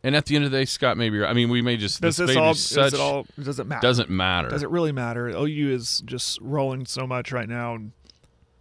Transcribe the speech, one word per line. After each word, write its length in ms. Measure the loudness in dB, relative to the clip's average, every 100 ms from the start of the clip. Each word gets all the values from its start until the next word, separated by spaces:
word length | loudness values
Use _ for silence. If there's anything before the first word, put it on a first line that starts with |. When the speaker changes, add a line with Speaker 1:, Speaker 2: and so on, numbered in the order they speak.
Speaker 1:
And 100 | 2
at 100 | 0
the 100 | 2
end 80 | 2
of 80 | 2
the 60 | 0
day, 80 |
Scott, 320 | 0 0 2 2
maybe 180 | 0 2
you're, 100 | 2
I 40 |
mean, 180 | 2 2
we 120 | 2
may 160 | 0 0
just, 240 | -2 0
Speaker 2:
Does 160 | 0 2
Speaker 1:
this 100 | 2
Speaker 2:
this 80 |
Speaker 1:
may 60 | 4
Speaker 2:
all, 100 | 4
Speaker 1:
be 60 | 2
such, 340 | 0 4 4
Speaker 2:
does 20 |
it 60 | 4
all, 260 | 0 -2 -6 -10
does 180 | -8 -6
it 80 | -6
matter? 140 | 2
Speaker 1:
doesn't 280 | 4 4 2
matter. 400 | 0 2 2 0
Speaker 2:
Does 140 | -4
it 60 | -2
really 220 | 0 0
matter? 380 | -2 -4 -4 -4
O 100 | -2
U 240 | -2 0 0
is 320 | 0 -2 -4
just 340 | -6 -6 -6 -6
rolling 440 | -4 -2 -2 -4
so 220 | -8 -8 -4
much 240 | -4 -4
right 160 | -6 -4
now. 280 | -6 -6
And, 160 | -8 -12 _ -20 _ _ _ _ _